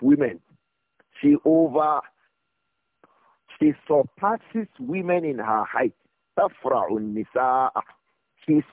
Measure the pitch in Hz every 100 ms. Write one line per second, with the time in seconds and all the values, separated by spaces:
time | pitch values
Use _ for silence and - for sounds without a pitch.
0 | 127 143 131 87 _ _ _ _ _ _
1 | _ - 147 147 - 160 160 135 151 147
2 | - _ _ _ _ _ _ _ _ _
3 | _ _ _ _ _ - 151 139 - 147
4 | 127 - 196 220 - 226 208 - 127 180
5 | 175 180 160 127 110 110 104 120 127 -
6 | _ _ _ - 190 - 127 127 87 110
7 | 107 107 104 - 127 131 127 - - -
8 | _ _ _ _ - 151 -